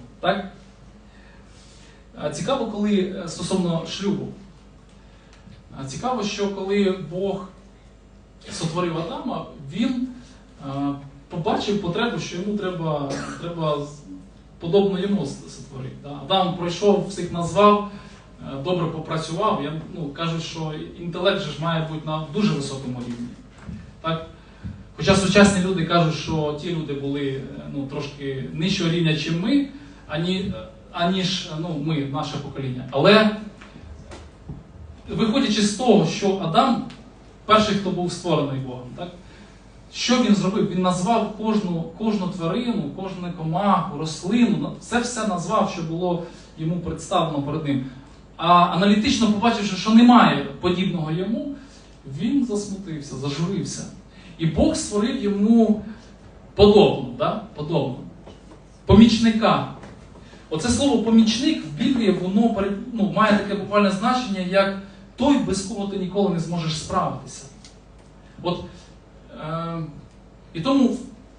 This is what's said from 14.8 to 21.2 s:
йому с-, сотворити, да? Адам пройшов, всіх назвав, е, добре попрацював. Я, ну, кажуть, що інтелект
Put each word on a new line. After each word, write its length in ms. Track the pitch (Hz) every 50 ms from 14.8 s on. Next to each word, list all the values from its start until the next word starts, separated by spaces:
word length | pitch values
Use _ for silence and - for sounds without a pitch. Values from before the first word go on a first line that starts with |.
| 202 190 185 175
йому 240 | 196 202 202 165
с-, 260 | 139 131 - - - -
сотворити, 480 | - - - - - 127 131 - - -
да? 180 | - 143 143 - -
Адам 300 | - 190 190 180 170 160
пройшов, 500 | 175 175 170 - - 208 202 180 170 - -
всіх 240 | - 175 175 151
назвав, 580 | 165 170 170 160 - 196 208 208 208 202 202 - - - - - - - - - - -
е, 140 | 120 139 139 139 143
добре 220 | 180 180 170 156
попрацював. 760 | 147 156 156 - 170 156 160 - - 165 190 214 208 - 139 143
Я, 160 | 151 165 160 - - 185
ну, 140 | 180 147 139
кажуть, 340 | 143 165 170 165 160 165
що 300 | - - - 165 160 151 151 165 165 - - 180
інтелект 400 | 170 170 - 175